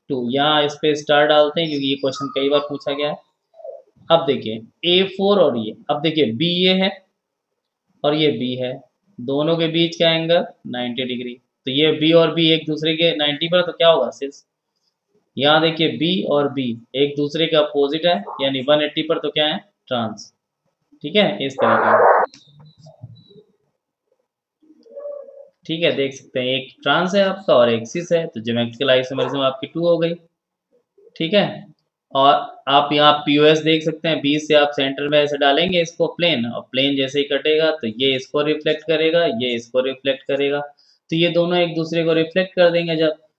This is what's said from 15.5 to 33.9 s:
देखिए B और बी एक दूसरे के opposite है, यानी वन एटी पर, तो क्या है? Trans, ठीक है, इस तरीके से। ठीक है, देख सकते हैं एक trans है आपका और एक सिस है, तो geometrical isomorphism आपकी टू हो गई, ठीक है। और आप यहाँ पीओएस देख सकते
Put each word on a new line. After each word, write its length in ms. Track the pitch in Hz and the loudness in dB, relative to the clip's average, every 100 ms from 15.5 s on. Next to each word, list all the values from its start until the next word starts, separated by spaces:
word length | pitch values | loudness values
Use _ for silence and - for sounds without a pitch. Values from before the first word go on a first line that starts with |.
| 156 | 4
देखिए 260 | 160 160 156 | 2 0 0
B 360 | 120 165 190 | 0 -2 -2
और 300 | - 147 143 | 0 0 0
बी 280 | 135 123 117 - | -2 -6 -6 -6
एक 180 | 131 143 143 | -2 0 0
दूसरे 300 | 147 156 160 | -4 -2 0
के 80 | |
opposite 500 | 156 147 143 139 160 | 2 2 0 0 0
है, 180 | 170 175 - - | 0 0 -4 -4
यानी 200 | 135 135 | -4 -2
वन 200 | 131 151 | 2 2
एटी 200 | 151 160 | 0 -4
पर, 160 | 156 156 | -4 -4
तो 120 | 151 | -4
क्या 160 | 151 | -2
है? 120 | 151 185 - _ - | -2 -2 -10 _ -6
Trans, 460 | 123 110 101 - _ _ _ _ _ _ _ | -4 -6 -8 -18 _ _ _ _ _ _ _
ठीक 140 | 147 | -4
है, 300 | 202 175 - | 0 0 -2
इस 100 | 135 - | -6 -2
तरीके 280 | - - - | 0 2 2
से। 340 | - - - - - _ _ - _ 156 - - 117 _ - _ _ _ _ _ _ _ _ _ _ _ _ 311 _ 571 571 571 - - - - _ - | 4 4 2 0 -8 _ _ -20 _ -20 -20 -20 -20 _ -20 _ _ _ _ _ _ _ _ _ _ _ _ _ _ -20 -14 -14 -14 -16 -20 -20 _ -10
ठीक 160 | 165 | -2
है, 120 | 165 | 0
देख 180 | 127 139 | 0 -4
सकते 260 | 135 - 131 | -6 -10 -6
हैं 80 | 127 | -4
एक 280 | 131 131 - | -4 -6 -6
trans 320 | 143 156 180 | -2 0 2
है 80 | 202 | 0
आपका 320 | 190 185 - | 0 0 2
और 140 | 131 120 | 4 4
एक 180 | 110 113 | 2 -4
सिस 240 | 175 170 | -8 -2
है, 160 | 165 160 | -2 -2
तो 140 | 113 | -8
geometrical 500 | 113 117 117 117 131 | -4 -4 -4 -2 2
isomorphism 480 | 127 127 135 127 139 | 2 2 -4 -4 -2
आपकी 280 | 135 131 143 | -2 -2 -8
टू 200 | 165 170 | -2 0
हो 100 | 170 | 2
गई, 160 | 165 170 _ _ _ _ _ _ _ _ - - | 0 -4 _ _ _ _ _ _ _ _ -14 -6
ठीक 160 | 165 | 0
है। 320 | 202 - - - _ _ _ _ | 0 0 -4 -18 _ _ _ _
और 480 | 135 139 - - - 131 | 2 4 4 0 -10 0
आप 220 | 143 147 | 2 2
यहाँ 200 | 147 147 | 4 4
पीओएस 460 | 147 151 147 151 156 | 4 2 4 6 4
देख 240 | 156 160 | 2 0
सकते 260 | 160 | -2